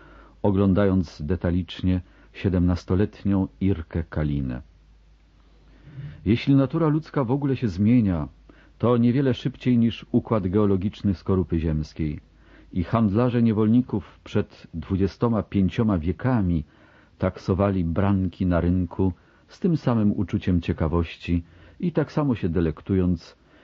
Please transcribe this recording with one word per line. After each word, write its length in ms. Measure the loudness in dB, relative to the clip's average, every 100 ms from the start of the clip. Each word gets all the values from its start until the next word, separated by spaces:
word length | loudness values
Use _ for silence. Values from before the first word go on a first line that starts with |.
| -14 -20 -20 -4
oglądając 800 | 0 2 4 4 4 2 -2 -8
detalicznie 800 | -4 -2 0 -2 -4 -4 -2 -2 -4 -20 -20
siedemnastoletnią 1160 | -6 -2 2 2 0 0 0 0 -2 -2 0 -2 -2
Irkę 440 | -2 -2 -4 -6
Kalinę. 580 | -6 -4 -2 -2 -4 -8 -12 _ _ -20 _ _ _ _ _ _ -20 -20 -20 -16 -16 -8
Jeśli 300 | 0 0 4
natura 340 | 2 4 0 0
ludzka 360 | 0 -2 -4
w 60 | -2
ogóle 260 | -2 -2 -2
się 120 | -4
zmienia, 600 | 0 4 4 4 0 -4 -12 -20 -20 -20 _
to 180 | 0 2
niewiele 380 | 2 2 0
szybciej 440 | -2 -6 -4 0 2
niż 280 | 2 -2 -2
układ 360 | -2 0 -2 0
geologiczny 640 | 2 2 2 -2 -2 -2
skorupy 440 | -2 0 0 0 -2
ziemskiej. 640 | 0 -2 -4 -6 -6 -6 -14 _ -20 -20 -8
I 120 | -6
handlarze 580 | 0 2 2 2 2 2
niewolników 800 | 2 2 2 2 2 -6 -8 -18
przed 420 | -4 -4 -4 -10 -14
dwudziestoma 680 | -12 -6 -2 -2 0 0 0
pięcioma 560 | -2 0 0 2 0 0
wiekami 640 | -2 -2 -2 0 0 -2 -4 _ -20 -20 _ _
taksowali 640 | -4 -4 -2 0 2 0
branki 640 | -2 0 2 2 0 -2 0
na 140 | 2
rynku 520 | 2 0 -2 0 -2 -2 _ _ _
z 120 | -4
tym 160 | -2 0
samym 360 | 0 2 2
uczuciem 480 | 0 -2 -2 0 0
ciekawości 840 | 0 -2 0 0 -2 -6 -4 -4 -4 -18 -20 -6
i 120 | -4
tak 200 | -2 -2
samo 220 | -2 -2
się 140 | -2 -2
delektując, 880 | 0 0 -2 -2 0 2 -2 -6 -20 _ -20